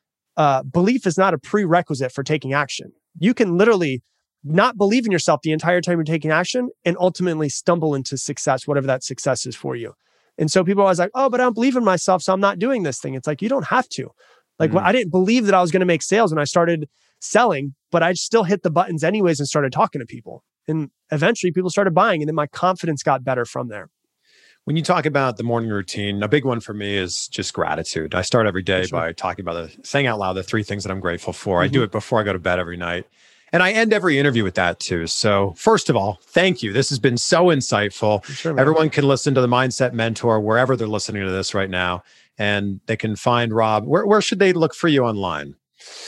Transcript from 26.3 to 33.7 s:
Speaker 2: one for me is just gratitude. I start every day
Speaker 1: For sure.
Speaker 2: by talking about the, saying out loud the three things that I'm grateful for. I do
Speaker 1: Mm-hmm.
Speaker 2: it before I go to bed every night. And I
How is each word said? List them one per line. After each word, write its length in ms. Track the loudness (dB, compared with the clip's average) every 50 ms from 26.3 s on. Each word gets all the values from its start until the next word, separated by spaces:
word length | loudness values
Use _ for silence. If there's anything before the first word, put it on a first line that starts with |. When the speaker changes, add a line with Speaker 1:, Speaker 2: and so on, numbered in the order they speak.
| 2 2 2
Speaker 2:
one 160 | 0 -2 -4
for 140 | -4 -8 -10
me 200 | -8 -6 -4 -2
is 300 | -2 -2 -4 -4 -8 -8 -8
just 260 | -8 -8 -8 -6 -4
gratitude. 600 | -4 -2 -2 -2 -4 -4 -6 -6 -6 -6 -4 -4
I 60 | -4
start 260 | -2 0 0 2 2
every 160 | 0 0 -2 -2
day 200 | 0 0 0 0
Speaker 1:
For 60 | -2
sure. 100 | -4 -4
Speaker 2:
by 120 | -4 -4 -6
talking 280 | -6 -6 -8 -6 -6 -8
about 120 | -8 -8 -8 -8 -10
the, 160 | -14 -18 -10
saying 200 | -4 -2 0 0
out 120 | 0 -2 -2
loud 160 | -2 -4 -4
the 80 | -4 -4
three 200 | -4 -4 -4 -2
things 200 | -4 -6 -8 -6
that 60 | -6 -6
I'm 80 | -6
grateful 320 | -4 -4 -6 -6 -6 -10 -10
for. 300 | -8 -4 -2 0 2 2
I 60 | 2
do 100 | 2 0
Speaker 1:
Mm-hmm. 60 | 0
Speaker 2:
it 80 | 0 -2
before 280 | -6 -4 -2 0 0
I 20 | 0
go 120 | 0 -2
to 40 | -4
bed 200 | -2 -2 -2 -2
every 180 | -2 -6 -8
night. 300 | -8 -8 -6 -6 -6 -8 -12 _ _ _ _ _ _ _ _
And 120 | 0 2 2
I 80 | 2